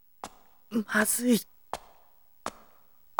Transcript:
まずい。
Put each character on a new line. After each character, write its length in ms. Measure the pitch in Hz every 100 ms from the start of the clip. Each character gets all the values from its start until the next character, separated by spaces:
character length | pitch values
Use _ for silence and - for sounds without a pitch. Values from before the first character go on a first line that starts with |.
| - - - - - - - 226 208
ま 120 | 214 214
ず 260 | - 247
い。 100 | 226 - - - - - - - - - - - - - - - - - -